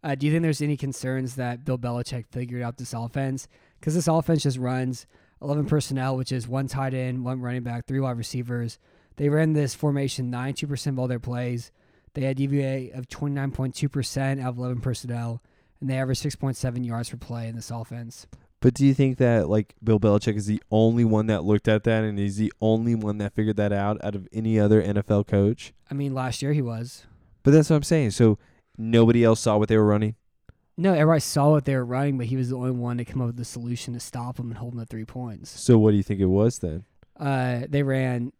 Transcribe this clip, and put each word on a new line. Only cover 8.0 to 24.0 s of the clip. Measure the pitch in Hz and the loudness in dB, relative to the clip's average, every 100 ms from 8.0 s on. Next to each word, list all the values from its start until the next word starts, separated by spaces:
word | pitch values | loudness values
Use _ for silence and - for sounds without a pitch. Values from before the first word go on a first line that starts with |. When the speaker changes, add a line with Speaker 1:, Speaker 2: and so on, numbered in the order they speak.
| 135 120 | -2 -4
Speaker 1:
receivers. | 113 127 120 120 117 - _ _ _ - | -6 -6 -4 -4 -6 -8 _ _ _ -2
They | 143 | 0
ran | 151 160 | 2 2
this | 151 143 | 2 -2
formation | - 151 143 135 - 123 | -2 -2 0 -2 -4 -6
ninety-two | 123 131 131 147 | -4 -6 -6 -6
percent | 139 147 | -6 -4
of | 131 | -4
all | 127 | -4
their | 123 | -4
plays. | 120 120 123 120 - _ _ _ _ | -6 -6 -4 -6 -10 _ _ _ _
They | - | -6
had | 135 135 | -4 -2
D | 139 | 0
V | 143 | 0
A | 135 135 127 | -2 -4 -8
of | 131 127 | -12 -14
twenty-nine | - 147 143 135 | -8 -4 -4 -4
point | - 131 | -4 -6
two | - 143 | -2 -4
percent | 143 127 - 135 139 | -2 -4 -4 -2 -2
out | 127 | -4
of | 120 | -6
eleven | 127 123 | -6 -4
personnel, | 123 120 123 120 117 117 _ _ _ _ | -4 -6 -6 -6 -6 -8 _ _ _ _
and | 135 | -6
they | 131 | -4
averaged | 131 131 | -2 -2
six | 151 - | -4 -4
point | 135 127 | -6 -2
seven | 131 123 | -4 -4
yards | 123 117 120 | -6 -6 -8
per | 120 | -12
play | - 120 113 | -10 -8 -8
in | 113 | -10
this | - | -10
offense. | 117 113 117 117 - - - _ _ | -10 -10 -12 -14 -16 -20 -20 _ _
Speaker 2:
But | 127 | 2
do | 123 139 | 6 4
you | |
think | 131 135 127 | 6 2 4
that, | 123 117 78 | 4 4 4
like, | 107 101 _ | 0 0 _
Bill | 110 107 | 2 4
Belichick | 107 104 113 | 6 4 2
is | 107 101 | -2 -2
the | 107 - | -4 0
only | 107 113 117 | 4 4 4
one | 117 107 110 | 4 4 2
that | 104 | 0
looked | 87 104 - | 2 2 4
at | 107 | 2
that | 117 110 | 2 0
and | 110 101 | 0 -2
he's | 101 98 | -4 -2
the | 107 - | -4 0
only | 110 110 117 117 | 2 2 2 0
one | 104 104 | -2 -4
that | 101 | -4
figured | - 107 104 | -2 -2 0
that | 104 | 0
out, | 101 101 107 | 0 -2 -2